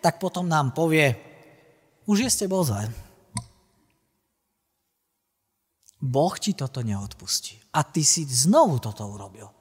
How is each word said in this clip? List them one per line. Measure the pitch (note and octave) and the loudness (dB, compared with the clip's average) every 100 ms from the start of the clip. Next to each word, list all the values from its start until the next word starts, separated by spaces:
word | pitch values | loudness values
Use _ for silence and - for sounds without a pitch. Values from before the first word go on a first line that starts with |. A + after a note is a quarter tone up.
tak | F3 - | 0 0
potom | F#3 F3+ F3+ | -6 -4 0
nám | D#3 C#3 | 2 2
povie: | D#3+ E3 D#3 C#3+ B2 - - - - _ _ _ _ - | 0 2 4 4 2 -8 -20 -20 -20 _ _ _ _ -2
„Už | G3+ B3+ | 0 2
je | |
s | - | -2
tebou | G3 F#3+ D#3+ | 0 0 0
zle. | G2+ G#2+ A2+ - _ _ - - _ _ _ _ _ _ _ _ _ _ _ _ _ _ _ _ _ _ _ _ _ _ _ _ _ | -2 -4 -8 -18 _ _ -14 -14 _ _ _ _ _ _ _ _ _ _ _ _ _ _ _ _ _ _ _ _ _ _ _ _ _
Boh | C3+ B2+ E3+ - | -2 2 0 0
ti | - F#3+ | -4 -4
toto | C3+ - | -4 -4
neodpustí. | A#2 G2+ G2+ - F#2+ - - - _ D#3 | -4 -4 -6 -14 -6 -6 -6 -18 _ -2
A | D3 | 0
ty | E3+ | 0
si | D3 - D3 | 2 0 0
znovu | B2 D3 C#4 C#4 B2+ | 0 4 6 6 2
toto | A2 G2+ G#2 | -4 -8 -12
urobil. | G2+ G2 G2+ G#2 _ | -12 -16 -18 -20 _